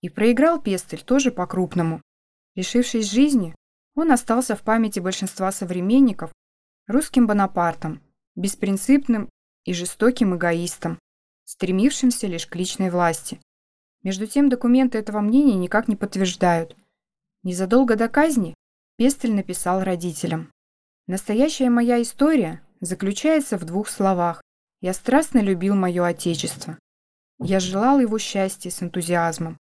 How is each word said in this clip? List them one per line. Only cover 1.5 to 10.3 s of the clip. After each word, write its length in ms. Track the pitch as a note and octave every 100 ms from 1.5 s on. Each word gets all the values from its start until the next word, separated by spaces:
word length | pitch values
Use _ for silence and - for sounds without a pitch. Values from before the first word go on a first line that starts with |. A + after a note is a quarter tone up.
| F#3 F3+ F3+ E3 D#3+ _ _ _ _ _
Лишившись 560 | - F#3 A#3+ B3 A#3 G#3
жизни, 460 | G#3 D4 C4+ F#3 - _ _ _ -
он 160 | E4
остался 440 | B3 - A#3 B3+ G#3
в 60 |
памяти 380 | - A3+ A3 G#3
большинства 520 | F3+ F#3 F#3+ - F#3+
современников 800 | G3 F3+ F3+ F#3 B3 C4 F#3+ E3 - _ _ _ _ -
русским 400 | A#3 D#4 C4+ A3+
Бонапартом, 760 | G#3 G3 F#3 E3+ E3 D#3+ D#3 _ _ _ -
беспринципным 920 | F#3+ - G3 G3 - C#4+ C#4 A3+ G3 _ _ _ -
и 80 |
жестоким 600 | F3 F3 - A3 B3+ G#3